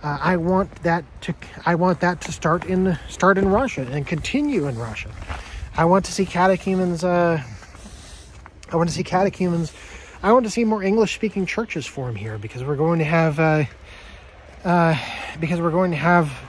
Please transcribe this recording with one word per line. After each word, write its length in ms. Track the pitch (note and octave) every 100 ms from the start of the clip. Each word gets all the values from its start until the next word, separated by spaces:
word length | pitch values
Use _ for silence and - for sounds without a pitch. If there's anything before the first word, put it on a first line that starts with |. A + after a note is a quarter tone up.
Uh, 160 | D3+ C#3+
I 160 | D3+ F3+
want 380 | E3 F#3 G3 -
that 220 | E3 E3+ - -
to, 120 | - E3 - - -
I 80 |
want 260 | E3+ F3+ F3
that 220 | F3 F3
to 100 | -
start 320 | D#3+ D#3+ F3
in, 340 | E3 F#3 F#3+ F3 -
start 300 | - F3+ G3
in 100 | G3
Russia 380 | G3 C4 - B2+
and 160 | C#3+ C#3
continue 600 | E3 - C4+ D4 B3+ C#3+
in 120 | A#2
Russia. 320 | A#2 G#2+ - - - - - - - -
I 80 |
want 220 | E3 F#3+ F3+
to 60 |
see 120 | -
catechumens, 800 | F#3+ E3+ F#3 F#3 G3 F#3+ F3+ E3+
uh, 360 | F3+ F3 F3 D#3+ B2+ - - - - - - - - - - - -
I 40 | E3+
want 120 | E3+
to 60 |
see 100 | D#3+
catechumens, 680 | F#3 F3+ G3 F#3 F3+ E3+ E3 - - - - -
I 100 | F#3
want 120 | A#3+
to 60 | A3+
see 140 | G#3
more 180 | A3+ G#3+
English-speaking 640 | F#3+ G#3+ G#3+ - A3 G3+ F3+
churches 400 | - A3+ E3+ C3+
form 280 | - B2+
here, 220 | A2 G#2+ G#2+
because 260 | G#2+ B2
we're 140 | C3 C#3+
going 220 | D#3+ E3+
to 80 | D3+
have, 340 | E3 D#3+ D3
uh, 240 | D#3+ D#3 D3 - - - - - - - - -
uh, 300 | F#3 F3 E3 D3+ - - - D3+
because 220 | D#3+ E3+
we're 100 | E3+
going 220 | E3 F#3
to 40 | D#3+
have 320 | D#3+ F3 D#3 C3